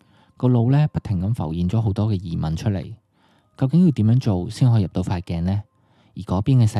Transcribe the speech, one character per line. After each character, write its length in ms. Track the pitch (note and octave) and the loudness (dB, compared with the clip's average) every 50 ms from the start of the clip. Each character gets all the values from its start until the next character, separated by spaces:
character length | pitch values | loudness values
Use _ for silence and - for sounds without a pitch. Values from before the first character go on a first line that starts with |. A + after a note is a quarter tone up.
| _ _ _ _ _ _ _ | _ _ _ _ _ _ _
個 100 | - B2+ | -2 0
腦 240 | B2+ B2 A#2+ A2+ B2+ | 2 2 2 2 2
呢 160 | C#3 D3 D3+ - - | 2 2 2 0 -2
不 60 | - | -8
停 180 | - - G2+ E2+ | -6 -4 -4 -2
咁 140 | F#2 G#2+ B2 | -2 -2 -4
浮 200 | - E2 D2+ D#2+ | -4 -4 -6 -4
現 140 | E2+ F2 | -2 -2
咗 140 | F2+ A2+ A2+ | 0 0 0
好 100 | A2 G#2 | -2 -2
多 160 | F#2+ G#2 G#2 | -2 -2 -2
嘅 60 | A2 G#2 | -2 -2
疑 240 | F2+ G2+ E2+ E2 | -4 -4 -6 -6
問 180 | E2+ D#2+ D#2+ D#2+ | -4 -4 -4 -4
出 140 | - - A2 | -4 -4 -4
嚟。 240 | G2 F2 - G#2+ A2 _ _ _ _ _ _ _ _ _ _ _ _ | -4 -4 -6 -10 -16 _ _ _ _ _ _ _ _ _ _ _ _
究 100 | - C3+ | -4 -4
竟 160 | C3 D3+ E3+ F#3 | 2 4 4 4
要 80 | E3+ | 4
點 160 | B2 - G#2 | 4 2 2
樣 120 | A2 A#2 B2+ | 4 4 2
做 300 | - A#2 F#2 F2+ F2 - | 2 0 -2 -2 -4 -6
先 220 | - - C#3 B2 | -2 2 2 4
可 80 | A#2 G#2+ | 4 4
以 40 | F#2 | 2
入 40 | - | 0
到 120 | - F#2 | -2 -4
塊 180 | F2 - F#2+ F2 | -4 -2 -4 -6
鏡 200 | - - E2+ E2+ | -4 -6 -6 -4
呢？ 220 | E2+ F#2 G2 G#2 - _ _ _ _ _ _ _ _ _ - | -2 -2 -2 -2 -4 _ _ _ _ _ _ _ _ _ -16
而 40 | - | -14
嗰 200 | F2+ - F2+ F#2+ G#2+ | -6 -4 -2 -2 2
邊 200 | C#3 C3+ B2+ A#2 | 2 4 4 4
嘅 40 | |
世 80 | G#2 - | 2 2